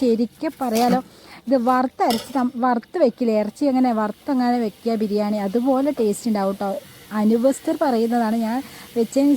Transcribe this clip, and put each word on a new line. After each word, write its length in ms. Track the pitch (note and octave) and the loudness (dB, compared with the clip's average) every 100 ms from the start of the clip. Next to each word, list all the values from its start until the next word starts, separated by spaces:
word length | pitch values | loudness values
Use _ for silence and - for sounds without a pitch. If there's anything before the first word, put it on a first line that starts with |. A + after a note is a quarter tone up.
ശരിക്കും 520 | B3+ A3+ A#3+ - D#4 - | 0 0 -2 -4 -8 -6
പറയാലോ, 380 | B3+ A3+ B3 B3+ - - - - - | -2 2 2 2 -2 -18 -20 -10 0
ഇത് 100 | C4 A#3 | 0 2
വറുത്തരച്ച് 640 | B3+ C4 - E4+ A3+ - C4+ | 2 0 0 0 0 -2 -2
നം-, 160 | B3 A#3+ | -2 0
വറുത്ത് 340 | B3+ B3 - F#4 | 0 -2 -2 2
വെക്കില്ലേ, 320 | C4 - A#3 G#3+ | 2 2 0 0
ഇറച്ചി 220 | G#3+ - C#4+ | -2 -2 0
അങ്ങനെ 200 | B3+ B3+ A3 | 2 2 0
വറുത്തങ്ങനെ 580 | G#3 - - B3+ B3 B3 | -2 -6 -4 0 0 0
വെക്കുക 300 | A3 - A#3 A3+ | -2 -4 -4 -2
ബിരിയാണി, 360 | G#3+ G#3 G#3 G#3+ G3 | -2 -2 -2 -2 -2
അതുപോലെ 440 | A#3+ C4 C4 C#4+ C#4 | 0 2 2 0 0
ടേസ്റ്റ് 280 | G#3+ G3+ A#3+ | -2 0 -2
ഉണ്ടാവും 260 | G#3 G3 G3 | 0 -2 -2
കേട്ടോ. 100 | G3+ F#3+ - - - G#3 | -6 -6 -12 -20 -8 0
അനുഭവസ്ഥർ 560 | G#3+ A#3 C4 C4+ D#4 D#4+ | 2 4 2 0 -2 0
പറയുന്നതാണ്. 540 | D4 A3+ A3+ A#3+ A3 A3+ A3 | 0 0 0 0 0 -2 -2
ഞാൻ 100 | B3+ - - - A#3 | -4 -8 -16 -8 -4
വെച്ചതിന് 400 | A3 C#4 C#4+ | -2 2 2